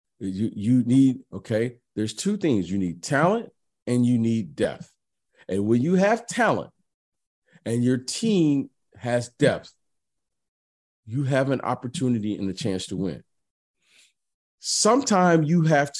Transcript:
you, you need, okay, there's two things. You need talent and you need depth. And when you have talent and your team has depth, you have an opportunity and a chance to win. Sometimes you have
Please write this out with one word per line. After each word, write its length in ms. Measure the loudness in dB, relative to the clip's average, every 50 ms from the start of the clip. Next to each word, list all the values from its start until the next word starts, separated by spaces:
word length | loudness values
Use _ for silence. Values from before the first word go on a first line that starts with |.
| _ _ _ -10
you, 320 | -8 -8 -4 -4 -4 -4 -4
you 280 | -4 0 2 4 4
need, 380 | 4 4 4 6 6 4 2 -2 -10 -14
okay, 440 | -14 -12 -8 -4 -2 -2 -2 -4 -6 _ _ _ -6
there's 180 | -6 -6 -6 -6
two 220 | -6 -4 -4 -4
things. 320 | -2 0 0 0 0 -2 -2
You 60 | -2 -2
need 240 | -2 -4 -6 -8
talent 480 | -6 -2 0 2 2 2 0 0 -4 -10 _ _ _ _ _ _ -6
and 180 | -2 0 2 2
you 140 | 2 2 2
need 380 | 0 0 0 -2 -4 -6 -6
depth. 360 | -4 -4 -4 -4 -8 -16 _ _ _ _ _ _ _ _ _ _ _ -10 -6
And 180 | -4 -2 0
when 140 | 2 2 2
you 140 | 2 2 2
have 320 | 2 2 2 2 0 -4
talent 460 | -8 -2 0 0 0 0 -2 -4 -10 _ _ _ _ _ _ _ _ _ _ _ _ _ _ _ _ _ _ -6
and 180 | -4 -2 0 2
your 120 | 0 0
team 720 | 0 -4 -8 -8 -4 -2 0 2 2 2 2 2 0 -2 -6 _ _ _ _ _
has 320 | -10 -6 -2 -2 -2 -2 -4 _ 2
depth, 340 | 2 2 2 0 -8 -16 _ _ _ _ _ _ _ _ _ _ _ _ _ _ _ _ _ _ _ _ _ _ _ _ _ _ _
you 160 | -8 -6 -4 -2
have 260 | 0 0 0 0 0
an 120 | -2 -2
opportunity 760 | -2 -4 -4 -4 -6 -10 -6 -4 -2 0 0 0 -2 -4 -4
and 140 | -4 -4 -6
a 20 |
chance 340 | -6 -4 -4 -4 -4 -4 -6 -8
to 80 | -6
win. 260 | -6 -6 -6 -6 -10 -14 _ _ _ _ _ _ _ _ _ _ _ _ _ _ _ _ _ _ _ _ _ _ _ _ _ _ _
Sometimes 880 | -8 -6 -2 0 2 4 2 2 2 2 2 4 6 6 4 4 4 2
you 140 | 2 2
have 300 | 4 4 4 2 2 0 -4